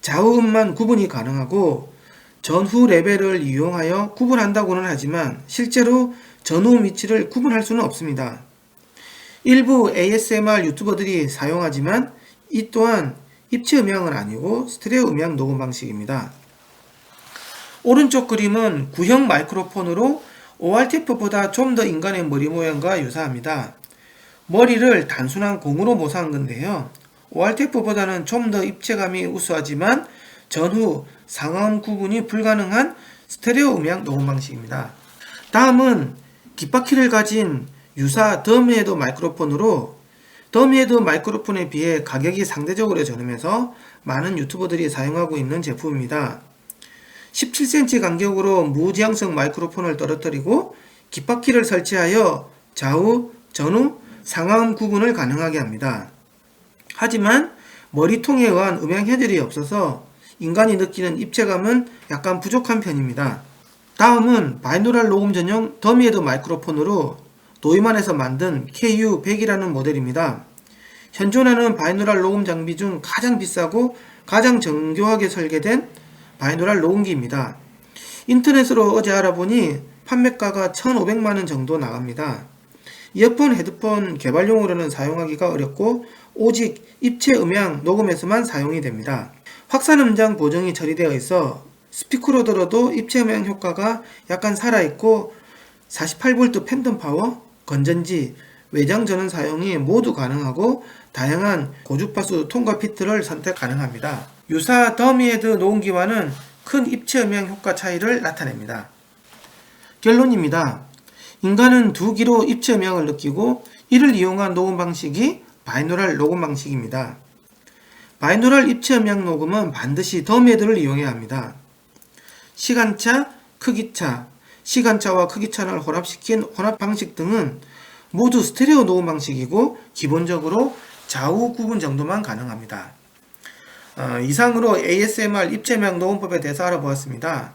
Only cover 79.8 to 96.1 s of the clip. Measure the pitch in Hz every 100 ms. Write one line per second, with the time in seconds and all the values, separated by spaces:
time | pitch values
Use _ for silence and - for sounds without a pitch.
79.8 | - - - 247 247 240 208 196 185 180
80.8 | 254 247 180 220 214 202 175 143 131 160
81.8 | 127 120 123 120 151 113 - _ _ _
82.8 | - - - 185 226 233 285 220 170 -
83.8 | 214 208 190 151 139 143 196 220 202 175
84.8 | 160 139 139 165 160 151 175 156 139 -
85.8 | 208 247 - - - - 226 233 233 -
86.8 | - - 247 240 285 262 170 196 190 143
87.8 | 151 196 208 170 175 220 233 147 143 160
88.8 | 139 110 110 131 - - - - _ 262
89.8 | 262 302 254 214 220 208 151 165 180 170
90.8 | 156 160 165 135 - 180 143 - - _
91.8 | _ - - 254 269 262 233 196 175 220
92.8 | 247 311 226 254 226 214 196 196 180 170
93.8 | 208 226 - - _ 180 214 196 240 226
94.8 | 160 - 220 220 - - - - - _
95.8 | _ - 160